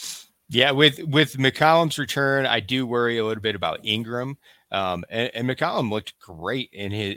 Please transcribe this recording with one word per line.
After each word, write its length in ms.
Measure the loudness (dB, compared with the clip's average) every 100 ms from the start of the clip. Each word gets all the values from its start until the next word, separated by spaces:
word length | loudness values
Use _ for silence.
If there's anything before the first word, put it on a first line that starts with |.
| -14 -14 -18 _ -4
Yeah, 220 | 2 4
with, 280 | 6 6 4
with 340 | 0 2 2 2
McCollum's 600 | 0 4 4 6 4 -2
return, 480 | -4 0 0 2 0
I 140 | -2
do 260 | -2 -2 0
worry 320 | 0 0 0
a 80 | -2
little 160 | -2
bit 140 | -4 -2
about 240 | -2 -4
Ingram. 540 | -2 -2 -2 -6 -8 -10 _ _ _
Um, 320 | -4 -2 -4 -6
and, 220 | -4 -4
and 160 | -4 -4
McCollum 420 | -2 -2 -2 -2
looked 280 | -4 -6 -14
great 500 | -20 -10 -6 -6 -6
in 180 | -10 -8
his, 240 | -4 -4